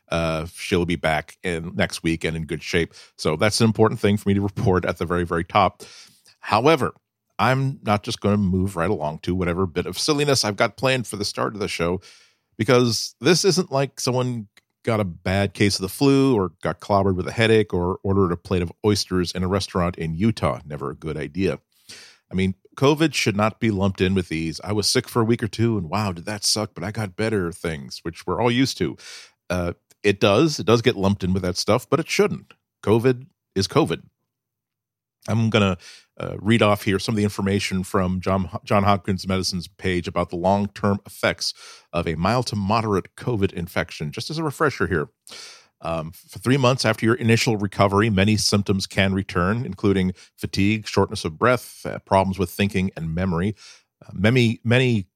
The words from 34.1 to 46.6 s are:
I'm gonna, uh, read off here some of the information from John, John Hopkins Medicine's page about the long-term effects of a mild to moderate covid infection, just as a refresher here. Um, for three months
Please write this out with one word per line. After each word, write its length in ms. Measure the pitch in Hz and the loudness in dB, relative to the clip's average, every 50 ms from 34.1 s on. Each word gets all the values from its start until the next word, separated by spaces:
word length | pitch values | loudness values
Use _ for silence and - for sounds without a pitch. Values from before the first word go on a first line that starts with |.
| _ _ _ _ _ _ _ _ _ _ _ _ _ _ _ _ _ _ _ _ _ _ - - | _ _ _ _ _ _ _ _ _ _ _ _ _ _ _ _ _ _ _ _ _ _ -6 -4
I'm 220 | 113 113 113 110 | 0 0 2 2
gonna, 280 | 104 113 101 95 92 - - - - - _ _ _ - | 4 4 4 2 2 -2 -8 -16 -20 -20 _ _ _ -10
uh, 180 | - - - - | -10 -8 -8 -4
read 220 | 90 104 117 107 | 0 2 4 6
off 200 | 107 104 104 101 | 6 4 4 2
here 160 | - 107 95 98 | 0 0 -2 0
some 160 | - - 113 | -2 -2 -2
of 20 | |
the 80 | 107 104 | 0 0
information 600 | 101 - - 98 98 98 104 - - 98 92 92 | 0 0 -2 0 0 0 0 -2 -2 -4 -4 -2
from 360 | - - 101 92 90 92 92 | 0 0 0 0 0 -2 -2
John, 300 | 90 98 95 98 92 87 - - - | 0 0 0 0 0 -4 -8 -10 -4
John 180 | - 120 101 | 0 0 2
Hopkins 440 | 95 101 101 92 - - 95 90 - | 4 4 2 2 0 -2 -4 -4 -2
Medicine's 420 | 92 95 95 90 - - 90 80 - | -2 -2 -2 -2 -2 -4 -6 -8 -10
page 400 | _ - - 95 90 87 82 98 | _ -6 -4 -2 -2 -2 -4 -4
about 220 | 82 87 87 - | -4 -4 -4 -2
the 60 | - | -4
long-term 600 | 85 85 92 101 101 104 101 - - - 104 101 101 - | -2 0 2 2 2 0 -2 -4 -2 0 0 0 -2 -4
effects 480 | - - - - 104 - - - - - - - - - - _ _ | -10 -8 -2 -2 -2 -2 -2 -6 -8 -8 -10 -16 -20 -20 -20 _ _
of 160 | - 85 85 85 | -6 -4 -2 -2
a 80 | 80 | -2
mild 320 | 76 87 101 117 127 123 - | 0 0 0 0 0 -2 -2
to 80 | - | -4
moderate 580 | 104 98 95 110 113 110 110 101 90 - - _ | -4 -2 0 0 0 0 0 -2 -2 -2 -6 _
covid 380 | - - 127 123 101 98 92 | -8 -6 -4 -2 0 0 -2
infection, 580 | - 90 85 85 - 98 87 - - - 80 73 | -2 -6 -8 -4 -4 -4 -4 -4 -8 -10 -10 -8
just 200 | 71 - - - | -8 -8 -10 -8
as 80 | 156 160 | -6 -6
a 60 | 160 | -6
refresher 440 | 151 - - 165 139 - - 101 80 | -6 -2 0 0 0 0 0 -2 0
here. 220 | 92 78 71 - _ _ _ - - - - - - - _ _ _ _ | 0 -2 -2 -4 _ _ _ -20 -20 -18 -18 -20 -20 -20 _ _ _ _
Um, 300 | - 82 82 82 78 80 | -8 -6 -6 -6 -6 -8
for 260 | 85 - - - - - | -12 -18 -20 -20 -18 -6
three 180 | - 123 131 | 0 0 2
months 300 | 143 | 4